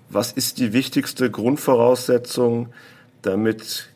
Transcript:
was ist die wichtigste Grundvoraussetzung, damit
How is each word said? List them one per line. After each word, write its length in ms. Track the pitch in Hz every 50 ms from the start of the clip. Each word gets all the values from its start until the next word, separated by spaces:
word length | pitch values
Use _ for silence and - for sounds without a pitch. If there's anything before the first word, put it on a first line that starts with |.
| _ -
was 220 | 98 101 101 - -
ist 260 | 135 127 - - -
die 140 | 127 110 107
wichtigste 580 | 127 135 - - 143 127 - - - 127 120
Grundvoraussetzung, 1400 | 104 - 104 123 143 147 - - 131 117 117 123 127 120 - - 123 120 120 - - 127 123 117 117 117 120 117 - - - - - - - _ _ _ -
damit 680 | 101 95 101 110 110 110 110 - - - - - - -